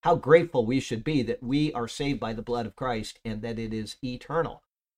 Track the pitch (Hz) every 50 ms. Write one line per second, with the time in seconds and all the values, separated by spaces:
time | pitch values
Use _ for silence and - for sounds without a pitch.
0 | - 160 170 156 - 127 151 170 165 170 - 131 113 110 131 135 123 - 123 107
1 | 107 120 156 143 123 107 113 - - 117 131 147 151 156 - 120 120 113 - -
2 | - 139 143 110 117 113 113 110 110 - 120 120 117 104 - - - 127 120 110
3 | 110 - - _ _ 113 107 107 107 117 117 110 113 110 110 110 107 107 - _
4 | - 127 123 123 - - 139 165 160 113 - - _ _ _ _ _ _ _